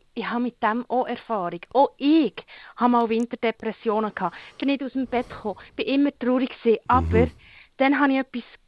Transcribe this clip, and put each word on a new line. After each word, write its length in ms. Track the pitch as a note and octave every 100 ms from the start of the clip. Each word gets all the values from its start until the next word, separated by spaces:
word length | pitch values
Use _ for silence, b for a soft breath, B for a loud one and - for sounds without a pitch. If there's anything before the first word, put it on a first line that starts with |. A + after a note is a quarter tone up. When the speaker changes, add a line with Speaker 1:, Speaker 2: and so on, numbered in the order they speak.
| _
Speaker 1:
ich 100 | -
habe 200 | F#3 A#3
mit 180 | B3 -
dem 260 | A3 A3+ -
auch 180 | B3 B3+
Erfahrung. 540 | A#3+ - G#3+ F3 F3 -
Auch 180 | B3 C#4 -
ich 360 | C#4 D#4+ B3+ - - B B B
habe 140 | A#3+
mal 180 | A#3+ A#3
Winterdepressionen 1040 | A3+ A#3+ A#3 A3+ - A3 G3+ A3+ G#3 G#3+
gehabt. 220 | - F#3 - B B
Bin 100 | C4+
nicht 140 | C#4
aus 100 | C4
dem 140 | C4 B3+
Bett 220 | A#3+ B3
gekommen, 300 | - G#3+ F#3 B -
bin 100 | -
immer 300 | C#4 C#4+ -
traurig 320 | A#3+ B3+ B3+
gewesen. 280 | - A#3 G#3+
Speaker 2:
Mhm. 40 | -
Speaker 1:
Aber 400 | B3 - A3 - - B B B -
dann 220 | C4+ C#4
habe 120 | C#4
ich 60 | C4+
etwas 260 | C4 B3 - -